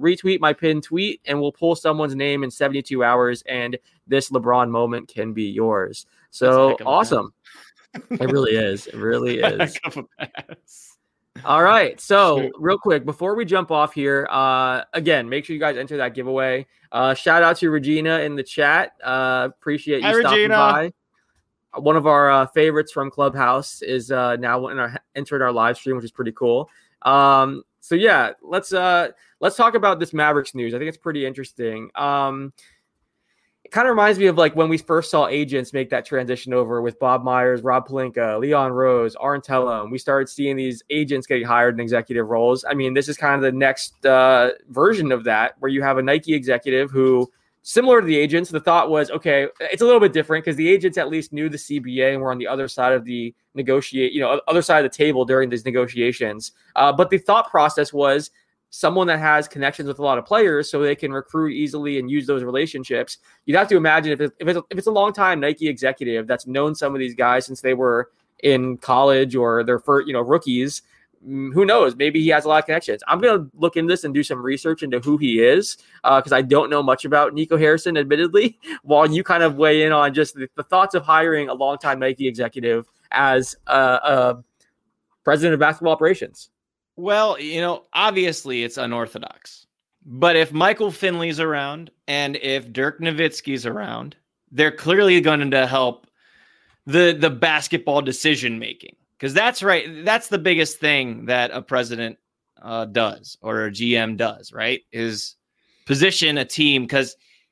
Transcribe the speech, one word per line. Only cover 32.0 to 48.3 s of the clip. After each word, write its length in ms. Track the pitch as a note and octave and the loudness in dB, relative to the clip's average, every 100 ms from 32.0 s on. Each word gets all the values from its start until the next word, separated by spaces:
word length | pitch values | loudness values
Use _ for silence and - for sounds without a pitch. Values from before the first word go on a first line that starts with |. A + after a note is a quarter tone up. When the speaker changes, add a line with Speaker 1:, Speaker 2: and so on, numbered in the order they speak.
| C#3+ C#3+ C#3 C3+ C#3 - _ _ _ _ _ _ _ _ _ _ | -2 0 -2 -4 -12 -16 _ _ _ _ _ _ _ _ _ _
Speaker 1:
it 80 | - | -8
kinda 160 | G#3 B3 | -2 0
reminds 300 | A3+ G#3 F#3+ | 4 2 4
me 80 | G3 | 2
of, 100 | E3 | 4
like, 180 | D#3+ | 2
when 140 | D#3 D#3+ | 4 0
we 80 | D#3+ | 0
first 340 | - E3 D#3+ | 0 -2 0
saw 160 | D#3 C#3+ | 0 0
agents 460 | C#3+ C#3+ C3+ B2 | 0 -2 -4 -4
make 160 | C#3 C3 | -6 -4
that 160 | B2 | -4
transition 480 | A2 C3 B2 B2 C3 | -4 -4 -4 -6 -2
over 300 | B2 A#2 A#2+ | -2 -2 -2
with 160 | A#2+ A2+ | -4 -2
Bob 240 | B2+ B2+ | 0 0
Myers, 380 | B2+ B2+ B2+ B2 | 0 0 2 0
Rob 260 | A#2+ B2+ B2 | 0 0 -2
Pelinka, 500 | C3+ B2+ A#2 A2+ G#2+ | -6 -6 -2 -2 -2
Leon 340 | C3+ D3 C3+ | 0 0 0
Rose, 440 | B2+ C3 B2 A2+ - | 0 2 2 0 -2
Arn 240 | C3+ C#3+ | -4 -4
Tellem. 500 | C3+ C3 B2+ A2+ G#2+ | -2 -2 0 -4 -6
We 60 | B2+ | -8
started 320 | - C#3 C3+ | -2 -2 -2
seeing 260 | - C#3 | -4 -4
these 280 | C3+ C3 A#2 - | -4 -6 -8 -6
agents 360 | D3+ D3 C#3 B2+ | -4 -2 -4 -2
getting 200 | B2+ A#2+ | -2 0
hired 280 | A#2+ A#2+ | 2 2
in 60 | A#2 | 2
executive 480 | A#2 A#2 A2+ A#2 A2 | -2 -2 -2 -4 -2
roles. 360 | A#2 A#2+ B2+ - | 0 2 0 -2
I 60 | |
mean, 180 | C#3+ C3 | -4 -2
this 160 | C3 C#3 | -2 -2
is 80 | D3 | -4
kind 180 | D3 | -2
of 60 | C#3 | 0
the 100 | C3+ | 0
next, 540 | B2+ C3+ C3 - _ | 0 0 0 -8 _
uh, 460 | C#3 C3 C3 B2+ B2 - _ | 2 6 6 6 4 -2 _
version 420 | B2 F3 A3 D3+ | 2 2 2 0
of 140 | B2 | -2
that, 300 | A2+ G#2+ A#2 - | 0 0 0 -2
where 100 | C3+ | -4
you 120 | C3+ | -2
have 140 | C#3 C3 | 0 0
a 60 | |
Nike 320 | C3 D3+ D#3+ | 2 0 0
executive 560 | D3+ B2+ B2 C#3 C3 C#3 | -2 0 -2 0 0 0
who, 420 | C3+ C3 B2+ B2 _ _ _ | 2 4 4 0 _ _ _
similar 400 | - - B3+ A#3+ | -4 0 6 6
to 40 | F3+ | 6
the 120 | D3+ | 2
agents, 320 | D3 | 2